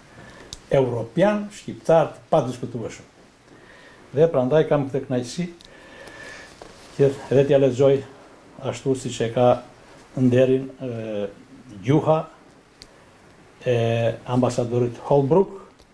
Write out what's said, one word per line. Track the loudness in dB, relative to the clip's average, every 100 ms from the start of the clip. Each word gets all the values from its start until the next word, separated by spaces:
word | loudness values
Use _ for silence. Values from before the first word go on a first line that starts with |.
| -20 -20 -20 -20 -20 -18 -2
Europian, | 0 0 -2 -6 0 2 0 -6
shqiptar, | -14 -16 -8 2 2 2
të | -4 -2
padiskutueshëm. | -2 0 -6 -10 -10 -10 -14 -20 _ -20 _ _ -20 -20 -20 -20 -20 -6
Dhe | 2 2
prandaj | 2 2 2 2
kam | 0 -2
këtë | -6 -4
kënaqësi | -6 -6 -8 -10 -10 -20 -20 -20 -20 -20 -20 -18 -20 -20 -20 -20 -20 -10 0
që | 0 0 -2
edhe | 2 4
t'ja | 4
lexoj | 2 4 2 2 -2 -18 -20 -20 -20 -12 -10
ashtu | -6 -4 -4
siç | -4 -6
e | -4
ka | 2 4 2 -2 -20 -20 -20 -12 0
nderin, | 2 4 4 2 -2
e, | -12 -10 -10 -8 -6 -8 -10 -20 -20 -20 -8
gjuha | 0 2 2 0 -2 -14 -20 _ _ _ -20 _ _ _ -20 -20 -20 -10 -2
e | 0 0 0 -2 -4 -4
ambasadorit | 0 0 0 -2 -2 -2 -4 0
Holbrooke, | 2 4 2 2 -4 -20 _ _